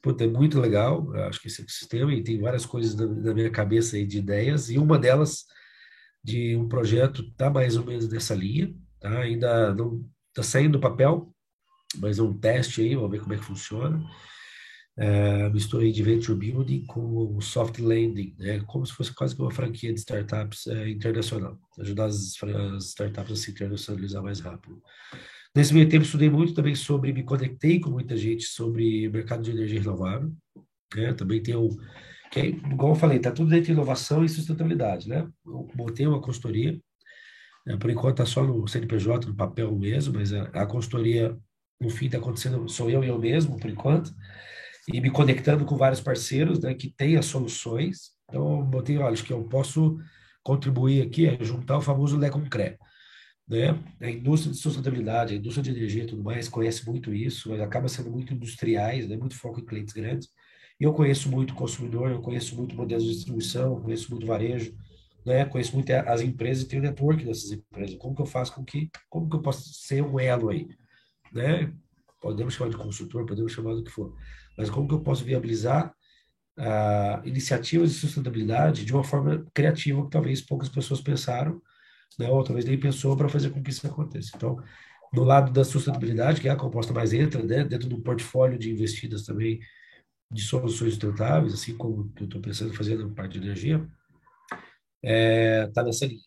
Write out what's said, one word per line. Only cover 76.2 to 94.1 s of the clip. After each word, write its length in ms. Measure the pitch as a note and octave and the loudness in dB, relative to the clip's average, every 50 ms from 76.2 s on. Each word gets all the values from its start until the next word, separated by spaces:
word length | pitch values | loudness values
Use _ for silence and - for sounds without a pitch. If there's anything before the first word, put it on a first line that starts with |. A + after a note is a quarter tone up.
| _ _ _ _ _ _ _ | _ _ _ _ _ _ _
ah, 640 | - - A2 A2 G#2+ G#2+ G#2 G#2 G#2 G2+ G2+ G2+ - - | -6 -4 -2 0 2 2 2 2 2 2 0 -2 -4 -6
iniciativas 680 | C3 B2+ C3 C3 - C3+ A#2+ - - D#3+ E3 E3+ D#3+ | -4 -4 -4 -2 0 -2 -2 -2 0 2 4 4 4
de 80 | - - | 2 2
sustentabilidade 840 | - C#3 - C#3+ B2 A#2+ A2+ A2+ G#2+ G#2 A2+ A#2+ D3+ D#3+ C#3+ A2+ G#2 | -2 -2 -2 -2 -4 -4 -4 -2 -2 0 2 4 4 4 4 2 -2
de 60 | G#2+ | 0
uma 120 | C3 C#3 C3+ | 0 0 2
forma 420 | - - C#3+ C#3 D3 D3+ D#3 - - _ | 2 0 0 2 2 0 0 -4 -6 _
criativa 500 | - C#3+ D#3 D#3 - - D3+ C3+ C#3 C#3 | 2 4 4 4 2 0 0 0 0 -2
que 60 | - | 0
talvez 320 | - D#3 C3+ C3 C3 B2+ | 0 0 0 2 -2 -4
poucas 260 | - - C#3+ C3 B2+ | -2 -4 -4 -4 -4
pessoas 320 | - - C#3 C3 - C3+ C3 | -4 -4 -4 -2 -2 -4 -4
pensaram, 600 | - - C#3+ - - - B2 A#2+ C#3+ D#3 E3 - _ _ _ _ _ _ _ _ _ _ - | -2 -2 -2 -2 -2 -4 -2 -2 -2 -2 -4 -6 _ _ _ _ _ _ _ _ _ _ -8
né? 100 | - A#2+ | -6 0
Ou 160 | A#2+ C3 C3+ C3 | 2 4 2 2
talvez 220 | C3 A#2+ A#2+ A#2 | 2 -2 -2 0
nem 100 | B2 C3+ | 0 0
pensou 400 | C3 C3 C#3 C3+ - - C3+ C#3 | 2 2 0 0 2 2 2 2
pra 140 | - D3 C3+ | 4 2 2
fazer 220 | - D3 - - | 2 2 0 0
com 100 | - C#3+ | -2 -4
que 80 | C3 C#3 | -6 -6
isso 160 | C3+ - - | -6 -6 -6
aconteça. 460 | D3+ - - D3+ - - - G#2+ - - | -8 -4 -4 -6 -6 -6 -10 -10 -10 -8
Então, 220 | - A#2+ B2+ C3 - - - - - - - - _ - - - | -6 -4 -4 -4 -4 -8 -16 -20 -20 -20 -20 -20 _ -12 -4 0
do 100 | A#2 C3 | 2 6
lado 300 | B2+ C#3 C#3 C3+ B2+ B2 | 8 8 8 8 6 4
da 100 | C3+ C3+ | 4 4
sustentabilidade, 800 | - - C#3+ C3 - B2+ B2 B2 A2+ A#2 A2 A#2+ C#3+ D#3 - | 4 2 -2 0 0 -2 -2 -2 -2 0 2 2 2 2 2
que 60 | - | 2
é 40 | C3+ | 0
a 40 | C#3 | 0
composta 360 | C3+ C3+ B2 A2+ A#2 A2 - | 0 -2 -4 -2 -2 -2 0
mais 220 | B2 A#2+ A#2 A2 A2 | 0 0 2 2 4
entra, 300 | B2 D3 D3 - B2+ A2+ | 4 2 2 2 -2 -2
né? 200 | G2+ A2+ C#3 C#3+ | 2 2 2 2
Dentro 240 | - B2 A#2 B2 | 0 -2 -4 -4
do 140 | B2+ B2 A2+ | -4 -4 -4
portfólio 560 | - B2 B2 A#2 - - - B2+ C3 C3 B2+ | -2 -2 -2 -2 -4 -2 2 4 4 4 4
de 140 | A#2 A2 A2 | 0 -4 -4
investidas 520 | A2+ G#2 A2 G#2+ G#2+ - - A#2 A2 G#2 - | -2 0 -2 -2 -2 -4 -6 -6 -6 -6 -6
também 360 | - A2+ G#2 A2 A2+ A2+ A2+ - - _ - - - - - _ _ _ _ _ _ | -6 -4 -2 0 -2 -2 -4 -6 -16 _ -20 -20 -20 -20 -20 _ _ _ _ _ _
de 100 | A2+ G#2+ | -8 -8
soluções 520 | G#2 - - B2+ B2+ A#2 A2 - A#2 A2 G2+ | -6 -2 -2 0 0 0 -2 0 0 -2 0
sustentáveis, 600 | - - G#2 G2+ - A2 A#2+ D3 D#3+ D#3 A2 G2+ | 0 -2 -4 -2 0 0 2 4 4 4 2 0
assim 240 | - - A2+ A2+ | -4 -6 -8 -8
como 340 | - - A#2 G#2+ G#2 G#2 G2+ - - | -6 -6 -4 -4 -4 -6 -8 -8 -10
eu 80 | G#2 | -10
tô 120 | F#2+ - F#2+ | -10 -8 -8
pensando 320 | G2 G#2 G2+ - A2 A2 | -8 -8 -6 -6 -6 -6
em 40 | G2+ | -4
fazer 220 | - A2 G#2 A2+ | -4 -2 -2 -2
na 120 | A2 G#2+ G#2 | -2 -4 -6
parte 300 | G#2 - F#2+ F#2+ F2 F#2 | -8 -8 -10 -8 -8 -8
de 60 | F#2 | -6
energia, 420 | G#2 G2 F2 - C#3 D#3+ D#3 D#3 - - _ _ _ | -6 -6 -4 0 0 0 0 0 -4 -12 _ _ _